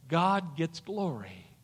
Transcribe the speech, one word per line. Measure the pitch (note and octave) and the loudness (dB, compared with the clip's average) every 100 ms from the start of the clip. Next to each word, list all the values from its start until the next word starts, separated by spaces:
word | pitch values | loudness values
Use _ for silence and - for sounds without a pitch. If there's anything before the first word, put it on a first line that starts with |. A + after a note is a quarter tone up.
| - | 2
God | E3 F3+ G3 F#3 C#3+ | 4 4 2 0 -4
gets | E3 - | -4 -4
glory | - G3+ F#3+ B2 F#2+ F#2 E2 - | -8 -2 -2 -2 -8 -14 -20 -20